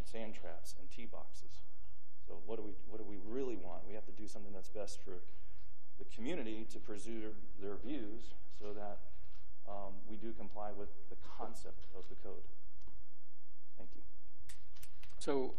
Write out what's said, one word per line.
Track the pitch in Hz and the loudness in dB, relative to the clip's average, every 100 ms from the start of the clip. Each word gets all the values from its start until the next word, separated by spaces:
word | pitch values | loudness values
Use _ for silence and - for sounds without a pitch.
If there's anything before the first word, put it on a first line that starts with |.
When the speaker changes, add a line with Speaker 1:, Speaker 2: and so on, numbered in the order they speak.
Speaker 1:
sand | - 113 107 98 | 0 0 0 0
traps | 87 85 - - | 0 0 0 0
and | 95 | 0
tee | - 117 | 0 0
boxes. | - - - - - - - - - - - - | 0 0 0 0 0 0 0 0 0 0 0 0
So | 95 98 | 0 0
what | 113 | 0
do | |
we, | 104 101 101 | 0 0 0
what | 107 | 0
do | |
we | 104 101 | 0 0
really | 98 123 131 101 | 0 0 0 0
want? | 92 87 85 | 0 0 0
We | |
have | 104 104 | 0 0
to | |
do | 107 107 | 0 0
something | 110 101 | 0 0
that's | 98 - | 0 0
best | 107 98 - | 0 0 0
for | - 90 - - - - - - - - | 0 0 0 0 0 0 0 0 0 0
the | - - | 0 0
community | 120 175 110 110 113 | 0 0 0 0 0
to | - | 0
preserve | - 104 107 113 107 104 - - | 0 0 0 0 0 0 0 0
their | 98 95 | 0 0
views | 107 147 104 113 - - - - | 0 0 0 0 0 0 0 0
so | 104 | 0
that, | 104 104 98 - - - - - - - | 0 0 0 0 0 0 0 0 0 0
um, | 101 98 98 101 | 0 0 0 0
we | 107 | 0
do | 110 | 0
comply | 113 104 104 104 98 | 0 0 0 0 0
with | 104 - - | 0 0 0
the | - - - | 0 0 0
concept | 113 113 - - - 95 | 0 0 0 0 0 0
of | 92 | 0
the | - | 0
code. | 104 101 - - - - - - - - - - - - - - | 0 0 0 0 0 0 0 0 0 0 0 0 0 0 0 0
Thank | - - | 0 0
you. | - - - - - - - - - - - - | 0 0 0 0 0 0 0 0 0 0 0 0
Speaker 2:
So, | - 139 131 | 0 0 0